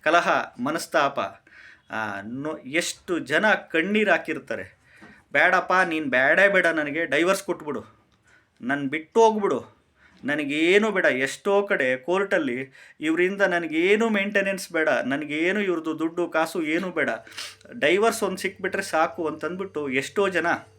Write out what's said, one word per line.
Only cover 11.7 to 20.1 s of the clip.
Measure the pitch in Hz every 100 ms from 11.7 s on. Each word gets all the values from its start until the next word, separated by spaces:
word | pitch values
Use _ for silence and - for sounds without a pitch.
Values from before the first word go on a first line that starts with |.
| 196 131 127
ಕೋರ್ಟಲ್ಲಿ, | - 185 196 190 143 123 131 - - _
"ಇವರಿಂದ | 156 160 180 196
ನನಗೇನು | 196 175 170 156 180 208 226
ಮೇಂಟೆನೆನ್ಸ್ | 214 196 208 196 190 -
ಬೇಡ, | 165 156
ನನಗೇನು | 127 - 139 151 151 170 202
ಇವ್ರದ್ದು | 196 170 160 151
ದುಡ್ಡು | 160 170 170
ಕಾಸು | 160 160 196
ಏನೂ | 156 160 185
ಬೇಡ, | 160 131 110 - - - - - 120
ಡೈವರ್ಸ್ | 139 180 226 226
ಒಂದು | 202 185
ಸಿಕ್ಬಿಟ್ರೆ | 190 196 185 185
ಸಾಕು" | 190 160 165 165 160
ಅಂತಂದ್ಬಿಟ್ಟು | 156 156 180 190 151 143
ಎಷ್ಟೋ | 127 135